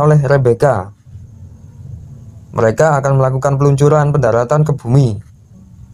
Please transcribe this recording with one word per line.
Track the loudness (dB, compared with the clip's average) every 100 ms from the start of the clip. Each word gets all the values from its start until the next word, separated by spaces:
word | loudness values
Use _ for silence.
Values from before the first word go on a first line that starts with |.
oleh | 2 2
Rebecca. | 2 0 2 0 0 -2 -6 -16 -20 -20 -20 -20 -20 -20 -20 -20 -20 -18 -20 -20 -20 -20 -12
Mereka | -2 -2 2 0 0
akan | 0 0
melakukan | 0 0 -2 0
peluncuran | 2 2 2 2 2
pendaratan | 0 0 0 0 0 0
ke | -2
bumi. | 0 2 2 -2 -12 -20 -20 -20 -20 -20 -20